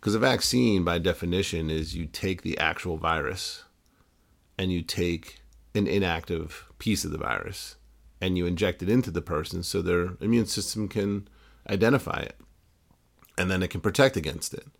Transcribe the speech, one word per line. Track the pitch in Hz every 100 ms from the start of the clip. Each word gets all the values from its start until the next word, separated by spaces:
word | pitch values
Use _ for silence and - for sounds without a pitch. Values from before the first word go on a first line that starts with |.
Cause | -
a | 107
vaccine, | 120 123 - 123 123 98
by | 87 85
definition, | 85 85 90 90 95 85 80
is | 78 78
you | 85 82
take | - 98 92
the | - -
actual | 80 80 - 80
virus | 80 82 71 92 - - - _ _ _ _ _ _ _ _ _
and | 92
you | 90
take | 82 - 87 85 - - - - -
an | - 104
inactive | 101 95 82 - 85 80 - - -
piece | - 107
of | -
the | 78
virus | - 53 - 92 - - - _ - -
and | 92 92
you | 87
inject | 87 101 87
it | 92
into | 117 127
the | 87
person | 80 73 80 90
so | 87 98
their | 90 87 87 90
immune | 104 117 110
system | - 98 - 104
can | 110 101 101 98 - - - -
identify | 101 110 131 - -
it | 71 - - _ _ _ _ _ _ _ _ -
and | 90
then | 95
it | 90
can | -
protect | 104 92 135 117
against | 73 - -
it. | - - _